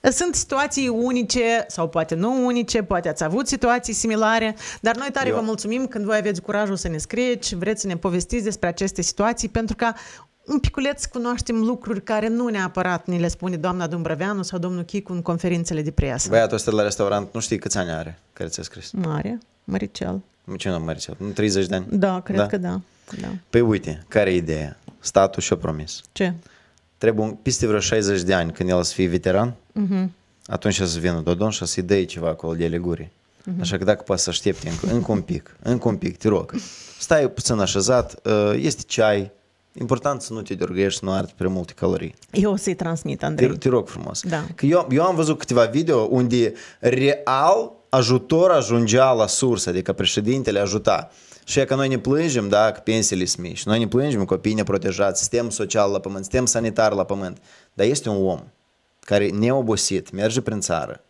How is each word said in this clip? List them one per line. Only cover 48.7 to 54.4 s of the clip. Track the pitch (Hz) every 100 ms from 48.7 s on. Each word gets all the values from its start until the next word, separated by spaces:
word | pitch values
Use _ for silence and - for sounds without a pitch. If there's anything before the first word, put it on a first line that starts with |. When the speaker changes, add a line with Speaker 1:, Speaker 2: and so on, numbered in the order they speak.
| 117 113 120 135
Speaker 2:
la | 120 104
sursă, | - 131 107 90
adică | 87 90
președintele | - 95 - 104 135 120 101
ajuta. | 101 104 107 87 - - - -
Și | - 143
e |
că | 131
noi | 135 135
ne | 127
plângem, | 127 143 165 127 101
da, | 101 110
că | 107
pensiile | - 110 101 92
sunt | 90 - 87
mici, | 82
noi | - 110
ne | 110
plângem, | 120 143 117
copiii | 95 92